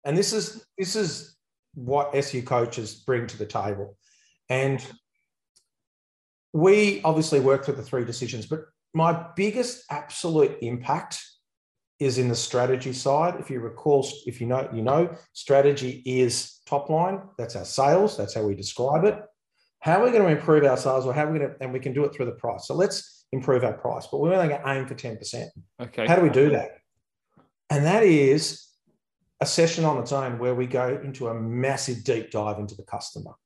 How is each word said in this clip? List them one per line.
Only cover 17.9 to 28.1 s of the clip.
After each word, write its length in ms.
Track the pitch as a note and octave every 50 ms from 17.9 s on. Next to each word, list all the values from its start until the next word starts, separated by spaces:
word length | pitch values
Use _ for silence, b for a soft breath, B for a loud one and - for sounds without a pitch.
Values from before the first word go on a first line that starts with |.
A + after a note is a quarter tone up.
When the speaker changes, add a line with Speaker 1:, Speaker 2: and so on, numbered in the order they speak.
| D#3 F#3 G#3 - -
Speaker 1:
That's 180 | - G2+ G2 -
how 80 | A#2 G#2+
we 120 | G#2 G2+
describe 500 | F#2+ G2 - - - A#2+ C3 D3 D#3+ F3
it. 140 | G#3+ G#3+ - - - _ _ _ _ _ _ _ _ _ _
How 200 | - D#3 E3 F#3+
are 40 | A#3
we 40 | B3
gonna 180 | A#3+ A3 G3+ F3
improve 360 | D3+ D3 - - D#3 D3+ C#3+
our 120 | C#3 B2+
sales? 300 | C3 - C#3 C3 C3+ B2+
Or 60 | C3 B2
how 140 | D3 D3+
are 60 | D3+ D#3+
we 60 | D#3
gonna, 160 | C#3+ B2+ - -
and 120 | C3+ B2+ B2+
we 80 | C3
can 120 | C3 D3 B2
do 120 | C#3 D3
it 100 | C#3 -
through 120 | - B2+
the 60 | A#2+ A2+
price. 340 | - - A#2 - - -
So 80 | - C3
let's 520 | D#3 F#3+ G3+ G3 - - - _ _ _ _ -
improve 300 | C3+ C3 - C3 B2 A#2+
our 120 | A2+ G#2
price, 320 | - - A#2+ A2+ - - -
but 100 | - C#3
we're 120 | C#3+ E3 F#3
only 160 | F#3+ F3 D#3
gonna 240 | D3 C#3 - C3+ C#3
aim 140 | C3+ C3
for 80 | C3 -
ten 220 | A#2+ - A#2+ A2+
percent. 340 | A2+ - - - B2 - - _ - - _ _ _
Speaker 2:
Okay. 260 | B2 A2 - - A2
Speaker 1:
How 100 | - E3+
do 60 | F#3+ F3
we 80 | D3+
do 200 | A#2+ B2+ C#3+ D3+
that? 280 | - - - - - _ _ _ _ _ _ _ _ _ _ _ _ _ _ _ _ _ _ _
And 140 | D3 C#3+ C#3+
that 180 | D#3+ F#3 A3 A3+
is 640 | G3